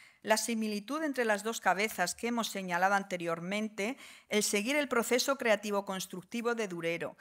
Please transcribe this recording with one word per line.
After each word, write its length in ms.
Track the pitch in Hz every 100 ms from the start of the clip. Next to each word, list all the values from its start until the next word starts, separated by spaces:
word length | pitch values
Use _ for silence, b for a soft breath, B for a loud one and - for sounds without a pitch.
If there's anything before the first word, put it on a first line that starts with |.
| B B
La 160 | - 214
similitud 640 | 220 226 214 208 202 294
entre 240 | 311 254 226
las 160 | 202
dos 180 | 208 226
cabezas 540 | 196 175 214 - 175
que 140 | - 233
hemos 200 | 233 214
señalado 460 | 202 185 175 190
anteriormente, 1040 | 196 196 180 170 165 175 208 214 214 208 277 B B B
el 120 | 214
seguir 320 | 208 208 214
el 140 | 294 285
proceso 480 | 240 220 247 269 269
creativo 480 | 240 208 214 202
constructivo 720 | 202 190 - 185 - 233 233
de 120 | 233 208
Durero, 520 | 175 165 170 151 -